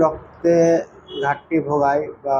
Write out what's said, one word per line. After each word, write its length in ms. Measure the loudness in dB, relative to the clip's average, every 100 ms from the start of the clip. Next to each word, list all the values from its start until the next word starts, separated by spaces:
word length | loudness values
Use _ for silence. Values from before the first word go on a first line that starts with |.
রক্তে 540 | 2 -2 -14 -4 0 4 4 2 -2 -14 -14 -6
ঘাটতি 360 | -4 -4 -4 -4
ভোগায় 440 | -2 -2 0 -2 -4 -10
বা 120 | -4